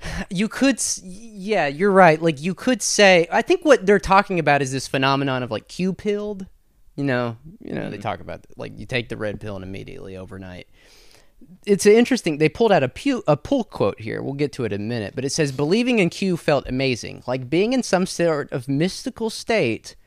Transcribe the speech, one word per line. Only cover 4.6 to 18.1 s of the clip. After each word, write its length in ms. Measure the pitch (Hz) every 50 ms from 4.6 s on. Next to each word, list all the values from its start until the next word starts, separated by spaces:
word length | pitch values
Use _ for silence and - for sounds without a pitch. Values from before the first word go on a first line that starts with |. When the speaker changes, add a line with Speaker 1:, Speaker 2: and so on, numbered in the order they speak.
| 143
Speaker 1:
is 100 | 131 135
this 140 | 135 - -
phenomenon 540 | - 139 135 135 135 135 143 139 131 127 127
of, 80 | 120
like, 180 | 117 104 - -
Q-pilled. 760 | - - 180 190 180 - - 208 208 208 208 208 208 190 185 - - _ _ _ _ _ _ - _
You 80 | - 139
know, 320 | 139 127 123 123 117 117 113 - 160 - -
you 140 | - - -
know, 140 | - 104 101
they 60 | 104
Speaker 2:
Mm-hmm. 60 | 104 98
Speaker 1:
talk 180 | 104 101 -
about, 260 | 85 85 82 82 - - -
like, 220 | - 120 113 104 107
you 80 | 110
take 220 | 101 131 123 120 117
the 80 | 117
red 240 | 110 110 107 101 101
pill 160 | 101 107 101
and 80 | 95 95
immediately 520 | 92 95 98 107 98 90 87 92 95 95
overnight. 520 | 92 92 92 98 95 95 92 90 90 - - _ _ _ _ _ - - - - - _ _ _ - - - 180 - _
It's 220 | 208 202 190 -
interesting. 520 | 208 208 226 240 - 262 226 - 175 151 143
They 100 | 156 156
pulled 220 | - - 233 220 202
out 100 | 165 135
a 60 | 120
pu-, 340 | - - - 277 269 240 -
a 100 | - 147
pull 280 | - - - 277 269 214
quote 340 | - - - 120 101 92 -
here. 220 | 107 110 110 - -
We'll 120 | 131 139
get 180 | 139 147 139 -
to 100 | - 123
it 80 | 107 101
in 100 | 101 101
a 20 |
minute, 300 | 110 120 120 104 95 -
but 100 | 127 127
it 60 | 139
says, 220 | - - 156 139 131
"Believing 460 | 135 147 147 185 226 247 247 247 220
in 120 | 180 170
Q 260 | - - 202 190 175
felt 320 | 156 - - 151 131 - -
amazing, 540 | 127 127 135 135 123 104 - 98 98 98 -
like 220 | - 127 135 127 123
being 240 | 147 170 196 220 262
in 100 | 262 -
some 220 | - - 180 190
sort 460 | -